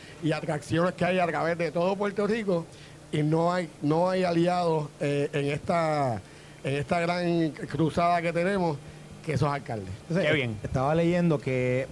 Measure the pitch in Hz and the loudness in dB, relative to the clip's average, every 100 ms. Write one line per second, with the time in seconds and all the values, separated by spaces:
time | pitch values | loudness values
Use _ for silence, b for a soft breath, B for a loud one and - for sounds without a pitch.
0 | B B 160 151 151 151 - 160 180 175 | B B -2 -2 -2 -4 -2 2 2 2
1 | 175 185 175 151 156 170 170 160 180 196 | 0 2 2 2 0 0 -2 0 0 0
2 | 208 202 202 226 202 175 165 B B B | -2 0 0 0 0 -2 -2 B B B
3 | - 151 151 160 170 180 170 - 147 156 | -4 0 2 4 2 0 -4 -4 0 2
4 | 180 185 180 170 175 180 175 160 147 - | 2 2 2 4 4 4 2 0 -2 -4
5 | 147 143 147 147 139 151 - 175 160 151 | -2 0 0 0 -2 -2 0 0 2 2
6 | 135 107 - B B B 139 139 131 175 | 0 -2 -8 B B B -4 -2 0 0
7 | 170 180 175 170 160 127 - - 165 165 | 0 0 0 2 0 -2 -6 0 0 2
8 | 170 175 170 165 175 202 175 143 - B | 2 2 2 0 0 2 0 -2 -8 B
9 | B - - 135 147 143 - 113 95 95 | B -14 -4 0 0 0 -4 -8 -6 -10
10 | - 165 151 156 123 107 - 135 135 160 | -4 0 2 2 0 -4 -4 0 2 2
11 | 170 175 175 147 - 131 127 127 135 | 2 4 4 2 0 0 2 0 -2